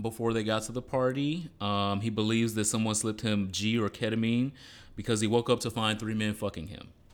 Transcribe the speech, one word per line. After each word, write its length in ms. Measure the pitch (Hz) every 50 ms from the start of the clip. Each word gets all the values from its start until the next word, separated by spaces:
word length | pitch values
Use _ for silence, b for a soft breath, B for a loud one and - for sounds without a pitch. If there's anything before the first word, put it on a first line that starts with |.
before 320 | 107 113 110 - 117 113 113
they 100 | 113 107
got 200 | 110 110 110 110
to 100 | - 117
the 80 | 123
party. 680 | 123 - - 131 127 127 127 139 143 147 156 180 165 151 - -
Um, 400 | 101 104 101 101 101 101 101 101
he 80 | 107 113
believes 460 | 107 110 107 107 113 113 117 113 107
that 100 | 107 101
someone 280 | - - 110 110 110 110
slipped 260 | - - 110 107 110
him 280 | - 110 107 104 98 92
G 260 | 92 95 101 110 113 117
or 100 | 107 101
ketamine 640 | - - 117 110 113 113 113 113 117 120 127 139 - B B B B B B B B B
because 240 | 98 - 117 104
he 60 | 110 107
woke 220 | 113 120 117 -
up 120 | 123 -
to 100 | - 117
find 260 | - 117 110 107 107 107
three 160 | 110 110 110
men 200 | 110 107 107 104
fucking 340 | - 107 101 - - 80 95
him, 220 | - - - - - - - -